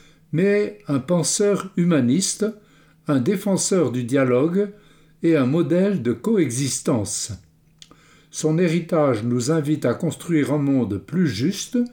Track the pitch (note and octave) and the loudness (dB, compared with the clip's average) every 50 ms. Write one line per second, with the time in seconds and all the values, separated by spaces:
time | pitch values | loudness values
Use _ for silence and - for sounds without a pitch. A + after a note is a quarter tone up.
0 | - - _ _ _ - - D3+ F3+ G3+ G3+ G#3 G#3 G#3 - - - - - C#4 | -20 -20 _ _ _ -6 -2 0 2 2 2 2 0 -2 -6 -10 -6 -4 -2 -2
1 | B3 - F3+ F3 D3+ - - - G#3 G3+ G3+ F#3 - F#3+ - - F3 F3 E3+ D3 | 0 0 0 0 0 0 0 0 2 2 0 0 -2 -6 -2 0 0 2 2 2
2 | B2 A#2+ B2+ F3 G3 - - - G#3 A3 A3 - - _ _ _ _ _ _ _ | 2 2 2 2 0 -2 -2 -2 -4 -4 -4 -6 -16 _ _ _ _ _ _ _
3 | _ - D3+ C3+ A#2+ C3 G#3+ F#3 - G3+ F#3+ F3 - - G3+ F#3 D#3+ B2 A2+ B2+ | _ 0 0 0 2 0 0 -2 0 -2 -2 0 0 0 2 2 2 2 0 -4
4 | B2 A2+ B2+ C#3 C3+ B2+ B2 B2 C#3 E3 F3 F#3+ G#3 G3+ G3+ - - - - _ | -4 0 0 2 2 4 2 2 2 2 2 0 -2 -2 -4 -14 -20 -20 -20 _
5 | _ _ _ _ - E3 E3 D3+ C3 B2 C#3 E3+ E3+ C#3 D#3+ F3 F#3 G3+ G3+ F3 | _ _ _ _ 0 2 4 4 4 2 2 0 0 2 2 2 2 2 0 -2
6 | A#2 A#2+ A#2 - - G#3+ A3+ G#3 E3 B2 A2+ B2 C#3+ C3+ - - - - C3+ A2+ | -2 -2 -4 -2 -2 0 2 2 2 0 0 -2 -2 -2 -4 -4 -2 -2 -2 -2
7 | G2+ F#2+ - - - - G2+ - - _ _ _ _ _ _ - - - - _ | -2 -4 -6 -8 -8 -8 -10 -12 -14 _ _ _ _ _ _ -20 -20 -20 -20 _
8 | _ _ _ _ _ _ - - - D#3 D#3 D#3+ F#3 F3 D#3 F3 E3+ - F3+ E3 | _ _ _ _ _ _ -10 -4 -2 0 0 2 2 2 0 -2 -2 0 0 2
9 | D3+ C#3+ B2 G#2+ G#2+ A#2+ A#2+ B2 A#2+ C3 D#3+ D#3+ D3 C#3+ D#3 D3 C3+ B2+ A#2 - | 2 2 2 0 0 -2 -2 -2 0 0 0 0 0 -2 -2 -2 0 -2 -2 -2
10 | - E3 - - - - E3+ D3+ C#3+ A#2+ C#3+ D3+ C#3+ C#3 C#3 C3 A#2+ G2 G2+ G2 | -2 -6 -6 -6 -6 -2 0 0 0 0 0 -2 0 0 0 0 0 0 -4 -6
11 | - - - F3+ F#3 D3 A2 F#2+ A#2+ E3 G3 - - - - A#3+ A#3+ A#3+ | -6 -4 -2 0 0 0 0 -2 -2 -2 -2 -4 -8 -4 -2 -2 -2 -2